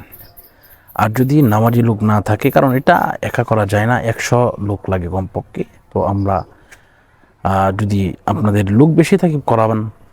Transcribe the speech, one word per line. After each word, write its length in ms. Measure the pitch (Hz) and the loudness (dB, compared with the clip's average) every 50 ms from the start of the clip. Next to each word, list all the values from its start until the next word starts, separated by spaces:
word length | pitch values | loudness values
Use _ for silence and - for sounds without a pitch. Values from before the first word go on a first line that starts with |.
| - - - - - - - - - _ _ _ _ _ - _ _ - - | -12 -18 -20 -20 -20 -20 -20 -20 -20 _ _ _ _ _ -20 _ _ -10 -4
আর 140 | - - 110 | -2 -2 0
যদি 320 | 110 127 127 131 147 156 | 0 0 0 2 4 4
নামাজি 400 | 143 110 104 107 113 117 117 120 | 4 4 4 2 2 2 2 2
লোক 220 | 117 117 110 107 107 | 2 2 0 0 0
না 180 | 107 104 104 | 0 2 2
থাকে, 300 | - - 107 - - 135 | 0 0 -2 0 0 0
কারণ 200 | - 151 143 131 | 2 2 2 2
এটা 460 | 123 131 - - 175 - - - - - | 0 0 0 0 2 2 0 -2 -4 -6
একা 220 | - - - - 117 | -8 -4 -4 -4 -2
করা 220 | - 113 110 104 | 0 0 0 0
যায় 200 | 98 104 104 107 | 0 0 0 0
না, 160 | 117 123 117 | 0 0 0
একশো 520 | 113 113 110 - - - 123 120 123 110 - - | -2 -4 -4 -4 -2 0 0 2 2 0 -2 -4
লোক 300 | 101 101 101 - - - | -6 -6 -6 -6 -4 -4
লাগে 180 | 92 92 85 | -4 -4 -4
কমপক্ষে। 560 | 82 82 95 95 - - 104 - - - - - - - - _ _ - | -4 -4 -6 -6 -6 -8 -10 -10 -8 -10 -10 -10 -10 -14 -20 _ _ -4
তো 100 | 98 82 | -2 -2
আমরা, 400 | 90 101 101 98 98 98 85 - - - _ _ _ - - _ _ _ _ _ _ _ _ _ _ _ _ - | 0 0 -2 0 0 -2 -2 -4 -8 -14 _ _ _ -20 -20 _ _ _ _ _ _ _ _ _ _ _ _ -4
আহ, 280 | 92 95 95 95 98 95 | -2 0 0 0 0 0
যদি 360 | 104 110 101 104 98 95 87 - - _ | -2 -2 -2 0 -2 -2 -2 -6 -6 _
আপনাদের 460 | - 107 107 104 104 101 104 101 95 | -6 -4 -2 0 0 0 0 0 2
লোক 180 | 104 117 147 165 | 4 4 4 4
বেশি 280 | 151 165 156 - 202 | 4 2 2 2 2
থাকে, 240 | 180 185 170 151 139 - | 0 2 0 -2 -2 -2
করাবেন, 440 | - 117 113 110 110 113 107 110 107 - - - - | 0 0 2 2 0 0 -2 -4 -8 -12 -16 -20 -20